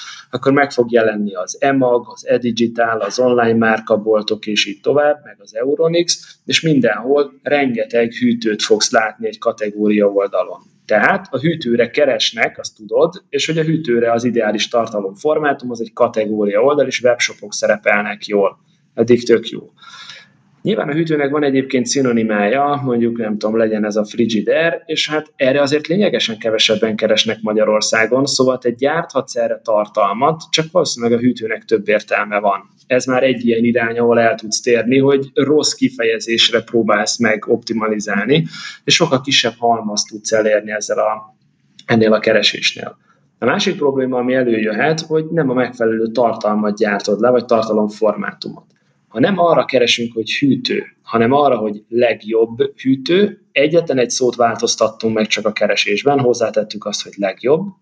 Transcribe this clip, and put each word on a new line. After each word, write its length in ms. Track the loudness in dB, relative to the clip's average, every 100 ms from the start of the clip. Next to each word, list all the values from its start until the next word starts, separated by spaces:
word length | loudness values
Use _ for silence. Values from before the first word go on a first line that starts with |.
| -18 -18 -10
akkor 220 | -4 2
meg 200 | 2 2
fog 200 | 2 2
jelenni 420 | 4 2 0 -4
az 240 | -6 -10 -2
E-MAG, 460 | 0 2 2 2 -2
az 140 | -14 -2
e-digital, 720 | 0 0 0 -2 0 -2 0
az 200 | -2 0
online 340 | 2 4 4
márkaboltok, 960 | 4 2 0 0 0 2 0 0 -6 -4
és 180 | -2 -2
így 160 | -4
tovább, 420 | 0 2 2 0
meg 140 | -6 -20
az 160 | -12 -6
Euronix, 840 | -2 0 2 0 -2 -4 -8 -20 -4
és 160 | -2
mindenhol 720 | 2 2 2 -2 0 0 0 -6
rengeteg 680 | -2 0 0 -2 -2 0 -2
hűtőt 500 | 0 0 0 -2 -2
fogsz 300 | 2 2 2
látni 360 | 0 0 -6 -10
egy 120 | -4
kategória 680 | -4 -4 -6 -2 2 4 2
oldalon. 520 | 2 0 -2 -4 -8 _ _ -2
Tehát 420 | 2 2 0 -4
a 100 | -4
hűtőre 500 | -2 -2 -2 0 0
keresnek, 720 | 2 0 0 -2 -2 -4 -4
azt 160 | -16 _
tudod, 480 | -4 0 0 -2 _
és 160 | -6 -2
hogy 120 | -2
a 60 |
hűtőre 480 | 0 -2 0 0 2
az 120 | 0
ideális 440 | 0 0 0 -2 -2
tartalomformátum, 1040 | -2 -2 -4 -6 -4 -2 0 0 -2 -6
az 100 | -10
egy 120 | -10
kategória 680 | 0 0 0 -2 0 0 2
oldal, 260 | 2 2 0
és 140 | 0
webshopok 520 | 0 0 -2 -6 -12
szerepelnek 720 | -6 -2 0 0 0 -2 -8 -4
jól. 320 | 0 0 -2 _ _ _
Eddig 320 | -4 2 2 4
tök 240 | 0 0
jó. 200 | -12 -16 _ -20 -20 -20 -20 -20 _ _ _
Nyilván 260 | -2 -2 0
a 40 |
hűtőnek 360 | -2 0 0 0
van 140 | 0
egyébként 420 | 2 0 0 -2 0
szinonimája, 960 | 0 2 2 2 2 2 2 0 0
mondjuk, 340 | -2 0 0 -2
nem 200 | -4 -4
tudom, 200 | -2 0
legyen 280 | 0 0 -2
ez 100 | -2
a 100 | -4
Frigidaire, 800 | -2 0 0 0 0 0 -2 -6
és 240 | -4 -2
hát 240 | -4 -6 -2
erre 260 | 0 2
azért 260 | 2 0 0
lényegesen 500 | 0 2 0 -4 -4
kevesebben 580 | -2 0 2 2 0 0
keresnek 460 | 0 2 0 -2
Magyarországon, 840 | -2 0 2 2 2 0 2 2 0
szóval 320 | 2 0 0
te 120 | -2
gyárthatsz 640 | -2 -2 -2 -2 -4 -4 -4
erre 260 | -2 -4
tartalmat, 800 | -2 0 0 -2 -2 0 0 -2 -4
csak 160 | -2 0
valószínűleg 460 | 0 0 -2 0 2
a 40 |
hűtőnek 440 | 2 0 -6 -8 -2
több 220 | -2 2
értelme 520 | -2 0 -2 0 0
van. 300 | 0 -2 -6 _ -2
Ez 180 | -2 0
már 180 | 0
egy 220 | 2 2 0
ilyen 180 | 2
irány, 340 | 2 2 0 0
ahol 220 | 2 4
el 160 | 2 0
tudsz 260 | -6 -4
térni, 380 | 0 0 2 2
hogy 300 | 4 2 0
rossz 400 | -2 2 2 2
kifejezésre 880 | 0 -2 0 -2 -2 -2 0 2 0
próbálsz 580 | 0 0 2 0 0 0
meg 280 | 0 0 0
optimalizálni, 1000 | -2 -2 -4 -2 -4 -4 -4 2 2 0 -8 -16 -10
és 100 | -2
sokkal 280 | 0 2 0
kisebb 320 | 0 0 0 0
halmazt 520 | 0 0 -2 -6 -6
tudsz 220 | -8 -2
elérni 400 | 0 2 0 0
ezzel 260 | -8 -4 -2
a, 380 | 0 -2 -10 _ _ _ _ _ 0
ennél 280 | 2 4
a 60 | 4
keresésnél. 800 | 2 2 0 -2 -4 -4 -14 -14 _ _ _ -4
A 60 | -2
másik 320 | 0 -2 0
probléma, 400 | 0 0 -2 -2
ami 160 | 0
előjöhet, 680 | 0 2 0 0 0 0 0
hogy 240 | -2 -4 -2
nem 180 | -2 0
a 40 |
megfelelő 540 | 0 -2 -2 -2 0 -2
tartalmat 680 | 0 0 0 -2 0 -2 0
gyártod 420 | -2 -2 -2 0
le, 100 | 2
vagy 160 | 2 2
tartalomformátumot, 1300 | 0 2 0 -2 0 -2 -2 -8 -10 -14 -16 _ _ _ _ _
ha 60 | -2
nem 200 | 0 2
arra 260 | 2 2 2
keresünk, 480 | 2 2 0 -2
hogy 180 | -4 -4
hűtő, 520 | 0 0 0 0 -4 -6 _
hanem 300 | -4 0 2
arra, 260 | 4 4 2
hogy 260 | -2 -6 -4
legjobb 720 | 0 2 0 -2 0 0 0 -4 -2
hűtő, 600 | -2 -2 2 2 2 -2 _
egyetlen 460 | -2 0 2 0 0
egy 120 | 0
szót 260 | 0 -2 2
változtattunk 800 | 0 0 -4 0 -2 -2 -2 0
meg 120 | 0
csak 180 | -2 -2
a 60 |
keresésben, 680 | -2 -2 0 0 0 2 2
hozzátettük 680 | 2 2 0 -2 -4 -8 -8
azt, 180 | -8
hogy 100 | -10 -6
legjobb, 500 | -6 -2 0 0 -2 -12